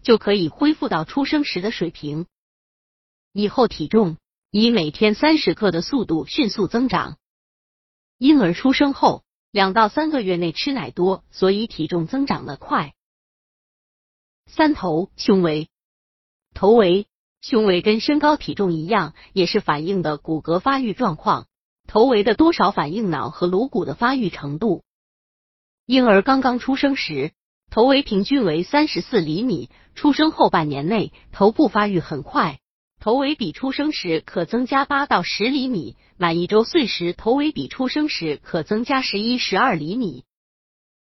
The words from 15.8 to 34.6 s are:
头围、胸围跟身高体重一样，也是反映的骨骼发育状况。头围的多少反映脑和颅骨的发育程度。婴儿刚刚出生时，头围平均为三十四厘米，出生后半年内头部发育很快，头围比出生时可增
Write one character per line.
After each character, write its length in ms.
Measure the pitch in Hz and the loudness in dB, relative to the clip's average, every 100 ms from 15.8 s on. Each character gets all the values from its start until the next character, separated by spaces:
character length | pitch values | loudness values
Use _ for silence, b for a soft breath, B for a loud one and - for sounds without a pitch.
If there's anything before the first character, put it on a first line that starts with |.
| _ _ _ _ _ _ _ | _ _ _ _ _ _ _
头 200 | - 190 | 0 4
围、 340 | 233 190 185 202 _ _ _ | 6 6 2 -2 _ _ _
胸 220 | - 226 214 | -2 2 2
围 160 | 175 | 2
跟 180 | 214 220 | 2 0
身 200 | - 294 | 2 2
高 160 | 294 294 | 2 0
体 180 | - | -2
重 200 | - 196 | -4 -2
一 120 | 160 160 | -2 -2
样， 300 | 214 156 b b | -2 -2 b b
也 160 | 190 170 | 0 0
是 140 | 214 | 0
反 260 | - 151 160 | -2 -2 -2
映 160 | 196 | -2
的 140 | 160 147 | -2 -4
骨 260 | - 156 | -4 -6
骼 160 | 156 170 | -2 -2
发 200 | 269 269 | 0 -2
育 140 | 247 | -2
状 220 | 175 240 156 | -2 -4 -2
况。 320 | 214 143 - _ _ _ - | -2 -2 -4 _ _ _ -6
头 160 | 208 | 2
围 200 | 262 220 | 4 4
的 120 | 208 208 | 2 4
多 180 | 320 | 2
少 160 | - 196 | 4 0
反 240 | 202 147 | 0 -4
映 160 | 190 208 | -4 -4
脑 220 | 147 - | -4 -6
和 160 | - 180 | -4 -2
颅 200 | 185 269 | 0 -2
骨 180 | 226 139 | -2 -6
的 100 | - | -4
发 200 | 240 269 | -2 -2
育 140 | 202 | -4
程 300 | - 143 151 | -6 -8 -4
度。 240 | 226 170 - _ _ _ _ _ _ _ _ _ - | -2 -2 -6 _ _ _ _ _ _ _ _ _ 0
婴 180 | 254 247 | 2 6
儿 160 | 196 | 4
刚 200 | 196 269 | 4 2
刚 180 | 247 240 | 2 -2
出 160 | - 269 | -2 0
生 200 | 277 269 | 0 -2
时， 360 | - 147 147 - _ _ _ | -4 -6 -6 -8 _ _ _
头 140 | - 254 | 2 4
围 180 | 277 | 4
平 200 | 277 190 | 2 -2
均 200 | 202 277 | 0 0
为 180 | 202 156 | 2 0
三 260 | 185 285 302 | 0 0 0
十 140 | - | -2
四 200 | - 233 | -2 0
厘 200 | 156 156 | 0 -2
米， 300 | 254 165 - b b - | -2 -4 -6 b b -2
出 180 | 294 | 0
生 160 | 277 311 | 2 0
后 220 | - 240 | 2 2
半 180 | 180 151 | 2 -2
年 160 | 139 151 | -4 -2
内 280 | 220 156 b b | -2 -4 b b
头 200 | - 202 | 0 2
部 160 | 226 277 | 4 2
发 180 | 208 208 | 2 0
育 120 | 185 | -2
很 220 | - 147 | -4 -8
快， 380 | - 285 190 139 _ _ _ _ | -4 -2 -2 -4 _ _ _ _
头 160 | - 254 | -2 0
围 180 | 277 | 0
比 200 | 302 190 | -4 -6
出 180 | - 269 | -6 -6
生 200 | 262 302 | -2 -4
时 300 | - 180 160 | -4 -4 -4
可 220 | - - 165 | -4 -6 -4
增 220 | 233 | -4